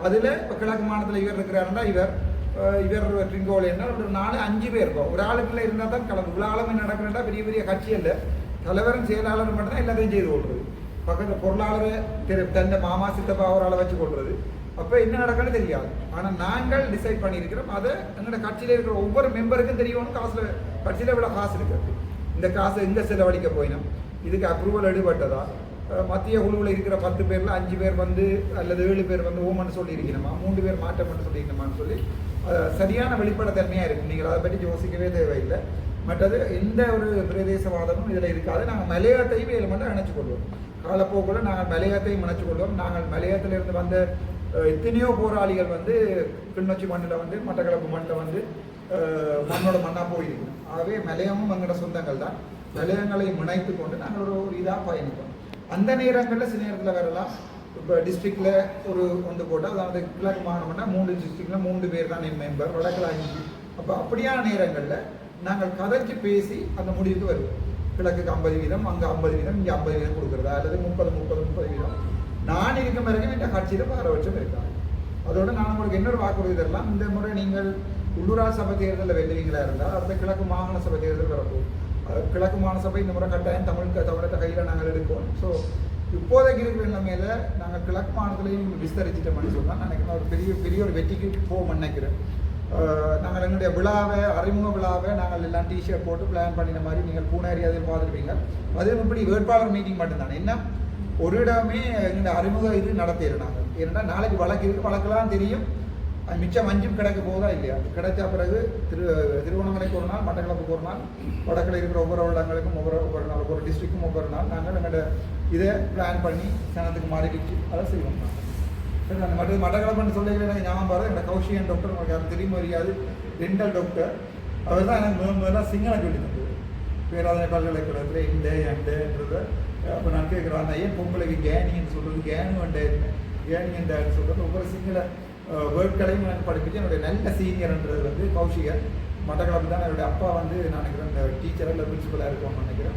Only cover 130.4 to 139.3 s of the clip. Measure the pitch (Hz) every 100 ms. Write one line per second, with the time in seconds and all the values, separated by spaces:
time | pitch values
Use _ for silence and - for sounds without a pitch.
130.4 | 170 156 156 156 196 175 175 175 165 160
131.4 | 156 165 175 175 - 151 156 160 151 156
132.4 | 185 185 165 151 147 151 - - - -
133.4 | 156 170 180 180 170 151 - - 156 -
134.4 | 185 185 180 190 190 185 - - - -
135.4 | - 156 147 165 190 - 190 202 190 175
136.4 | 175 160 156 208 185 156 165 202 208 190
137.4 | 185 180 170 156 151 151 139 - 190 170
138.4 | 165 170 151 147 143 - - - -